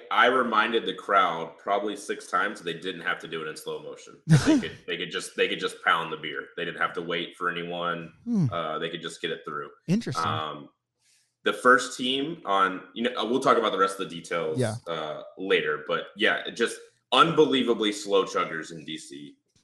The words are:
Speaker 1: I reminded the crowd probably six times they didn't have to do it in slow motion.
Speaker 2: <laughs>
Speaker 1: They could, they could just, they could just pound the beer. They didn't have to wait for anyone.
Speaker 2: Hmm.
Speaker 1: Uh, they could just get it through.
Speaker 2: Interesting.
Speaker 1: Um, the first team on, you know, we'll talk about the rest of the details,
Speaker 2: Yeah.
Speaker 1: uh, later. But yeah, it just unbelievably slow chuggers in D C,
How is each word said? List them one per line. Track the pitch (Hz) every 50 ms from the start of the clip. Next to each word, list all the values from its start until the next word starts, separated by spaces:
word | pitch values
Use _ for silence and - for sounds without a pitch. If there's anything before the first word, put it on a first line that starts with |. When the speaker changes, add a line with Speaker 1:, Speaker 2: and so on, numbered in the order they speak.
| - -
Speaker 1:
I | 98 104 117 123
reminded | 131 131 120 117 110 107 110 117 113 113 98
the | 95 90
crowd | - - - 101 98 92 87 82 82 82 80 - -
probably | - 107 101 101 101 107 101
six | 95 - - 104 - - -
times | - 101 98 104 107 -
they | 85 85 82
didn't | 80 87 95 87 85
have | 85 90 85 -
to | - -
do | 82 82
it | 78 78
in | 78 -
slow | - 80 78 76
motion. | 76 73 - - - - - -
Speaker 2:
<laughs> | _ 156
Speaker 1:
They | 160 135 - - 311 269
could, | - - - - - -
they | 87 85
could | 92 85
just, | 95 92 - - - -
they | 92 92
could | 101 87
just | 92 90 - - -
pound | 95 87 82 82 80
the | 78 73
beer. | 76 78 69 67 - - - -
They | 85
didn't | 85 80 78
have | 85 82 -
to | 90
wait | 85 82 87 85 87 85 - -
for | 90 87
anyone. | 85 85 85 87 87 85 85 85 85 85 82 82 - _ _
Speaker 2:
Hmm. | 233 240 202 160 120
Speaker 1:
Uh, | 87 85 80 78 78 78
they | 80 80
could | 82 82
just | 82 82 - -
get | - 82
it | 80 - -
through. | 82 76 73 71 71 - _ _ -
Speaker 2:
Interesting. | 175 226 226 - 135 82 80
Speaker 1:
Um, | 80 78 156 156 76 73 71 - - _ _ _ _ _ _ _ _ _ _ _ _ _ _ -
the | 131 123
first | - - 127 127 127 127 - - -
team | 131 123 131 135 139 156 170 165 -
on, | - 98 98 95 92 92 92 - - -
you | 117 117
know, | 123 - - 110
we'll | 110 120 131
talk | - 139 120 110
about | 110 107
the | 95 95
rest | 95 95 - -
of | 92 82
the | 85
details, | 85 82 - 90 85 82 78 78 82
Speaker 2:
Yeah. | 120 107 110 117 -
Speaker 1:
uh, | 87 82 80 78 76 73 69 - - - -
later. | 92 98 95 85 76 76 76 73 - -
But | 85 80 76 - - 98
yeah, | 107 98 87 - -
it | - - -
just | 117 104 - - - - _ _ _ _ -
unbelievably | 131 156 165 160 147 156 131 131 131 120 117 117 104 110 104 101
slow | - - 101 98 98 92
chuggers | 85 - 95 87 80 82 80 78 - 82
in | 80 71
D | 76 78 78
C, | - - 71 71 73 73 - _ _ _ _ _